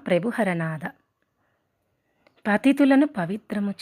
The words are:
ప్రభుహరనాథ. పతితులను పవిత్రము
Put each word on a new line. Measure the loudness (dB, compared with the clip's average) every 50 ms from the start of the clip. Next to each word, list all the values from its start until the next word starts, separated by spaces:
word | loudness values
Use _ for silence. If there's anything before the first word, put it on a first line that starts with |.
| -2
ప్రభుహరనాథ. | 0 0 0 0 -2 -2 -2 -2 -2 -2 -2 -4 -6 -6 -8 -10 -12 -14 _ _ _ _ _ _ _ _ _ _ _ _ _ _ _ _ _ _ _ _ _ _ _ _ _ _ _ _ _ -2
పతితులను | 0 0 2 2 2 4 4 4 4 6 4 4
పవిత్రము | 2 0 -4 -6 -6 -6 -10 -10 -8 -6 -6 -4 -6 -6 -6